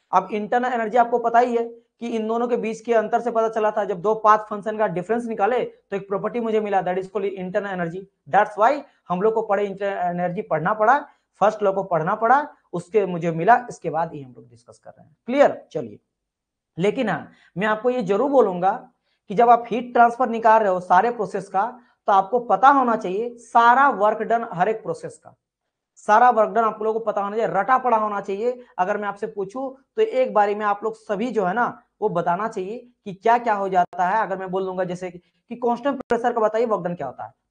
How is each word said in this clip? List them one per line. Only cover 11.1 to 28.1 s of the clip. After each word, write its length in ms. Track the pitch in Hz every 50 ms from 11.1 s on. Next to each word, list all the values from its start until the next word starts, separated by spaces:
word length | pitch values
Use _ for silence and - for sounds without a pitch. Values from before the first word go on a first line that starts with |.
| _ _ _ _ _ _
फर्स्ट 220 | 185 208 214 214 214
लॉ 100 | 196 190
को 100 | 190 190
पढ़ना 300 | 190 180 160 156 170 208
पड़ा, 320 | 233 233 226 247 277 294 294 - _ _ _ -
उसके 320 | 175 170 - - 220 196
मुझे 240 | 180 180 170 160 175 165
मिला, 240 | 165 165 202 233 247 240 -
इसके 200 | 175 - _ 170
बाद 220 | 143 156 170 160 143
ही 80 | 151 139
हम 100 | 123 123
लोग 160 | 120 113 123
डिस्कस 300 | 120 113 _ _ 110 _
कर 120 | _ -
रहे 140 | - _ 113
हैं। 120 | _ _ _ _
क्लियर? 340 | - 240 285 277 208 - - - _ -
चलिए, 260 | 123 123 113 104 - _ _ _ _ _ _ _ _ _ _ _ _ _ _ _ -
लेकिन 300 | 170 208 202 269 254 214
हाँ, 220 | 170 139 120 - _ _ _ _ _
मैं 100 | 165 196
आपको 240 | 220 214 214 220 247
ये 120 | 247 254 233
जरूर 280 | 170 202 202 247 285
बोलूंगा 420 | 277 269 233 202 180 180 175 190 214 247 - - _ _ _ _ _ _ _ _
कि 40 | 202
जब 160 | 180 233 247
आप 140 | 240 233 240
हीट 260 | - 196 240 240 240 -
ट्रांसफर 360 | 240 233 233 233 - 254 220
निकाल 320 | 226 226 226 226 220 226 220
रहे 100 | 202 185
हो 80 | 185
सारे 300 | 180 - 185 180 202 240
प्रोसेस 380 | 240 233 208 180 - 202 180 -
का, 180 | - 185 202 240 247 - _ _ _ _ _ -
तो 40 | 208
आपको 260 | 190 190 190 - 247
पता 280 | 240 - 190 190 196 269
होना 260 | 277 277 254 240 226
चाहिए 400 | 220 - 180 180 202 233 247 240
सारा 520 | - - - - 233 233 233 240 262 277 285
वर्क 320 | 226 190 202 214 220 220 220
डन 240 | 190 220 233 233 - 196
हर 160 | 165 180 202
एक 140 | 220 220 -
प्रोसेस 360 | 170 160 - - 156 - -
का, 160 | _ 131 - _ _ _ _ _ _ _ _ _ _ _ _ _
सारा 320 | - - 208 220 240 254
वर्क 200 | 240 220 214 196
डन 100 | 190 226
आप 220 | 226 226 220 214 214
लोगों 180 | 220 220 220
को 40 | 220
पता 160 | 208 202 202 196
होना 140 | 202 202
चाहिए, 160 | 220 226 196 -
रटा 240 | 190 196 269 262 254
पड़ा 180 | 247 247 233
होना 240 | 220 214 214